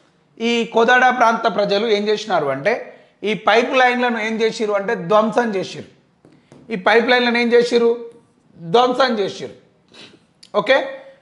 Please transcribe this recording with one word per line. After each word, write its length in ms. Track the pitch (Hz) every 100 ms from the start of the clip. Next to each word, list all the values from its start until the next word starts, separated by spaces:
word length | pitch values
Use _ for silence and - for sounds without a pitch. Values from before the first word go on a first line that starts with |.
| _ _ _ -
ఈ 240 | 233 233
కోదాడ 540 | 226 220 233 254 254 247
ప్రాంత 360 | 226 233 233
ప్రజలు 320 | 202 196 202 233
ఏం 220 | 208 208
చేసినారు 380 | 208 214 175 143
అంటే 560 | 135 170 254 - - _ _
ఈ 120 | 196
పైప్ 400 | 214 - 226 240
లైన్లను 440 | 262 247 240 247 226
ఏం 220 | 214 220
చేసిర్రు 340 | 226 220 208
అంటే 200 | 202 196
ధ్వంసం 600 | 214 170 214 220 233 233
చేసిర్రు. 360 | 196 160 147 104 _ _ _ _ _ _ - -
ఈ 40 | 214
పైప్ 320 | 196 226 240
లైన్లను 300 | 247 240 233
ఏం 140 | 240
చేసిర్రు? 580 | 240 233 240 233 240 - - _ _ _ -
ధ్వంసం 560 | 170 220 254 254 254 214
చేసిర్రు. 360 | 190 - 127 - _ _ _ - - _ _ _ - 208
ఓకే, 440 | 202 277 320 - - -